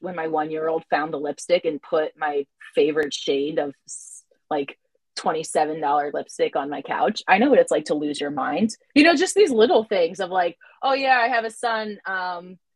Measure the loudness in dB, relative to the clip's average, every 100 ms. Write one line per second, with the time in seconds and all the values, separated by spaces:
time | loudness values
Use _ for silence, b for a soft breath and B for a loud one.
0 | -10 -6 -4 -2 -2 -4 -2 -2 -2 -2
1 | -2 -4 -6 -6 0 0 0 -4 -2 -2
2 | -2 -4 -4 -2 -6 _ -4 2 2 2
3 | -2 -4 -2 0 0 -2 -4 -8 -18 -20
4 | -18 -20 _ _ -6 -4 -4 -10 _ _
5 | _ -6 -4 -4 -2 0 0 -2 0 0
6 | -2 -6 -8 -2 -2 -2 -4 -8 -6 0
7 | 0 0 2 2 6 4 4 2 -2 -4
8 | -4 -6 -6 -4 -4 -2 -2 -4 _ 4
9 | 4 4 2 4 4 6 6 4 2 0
10 | 0 -2 -2 0 0 -4 B B -2 0
11 | 2 2 2 0 -4 -4 -4 -2 -4 -10
12 | -8 -6 -6 -8 -12 -20 _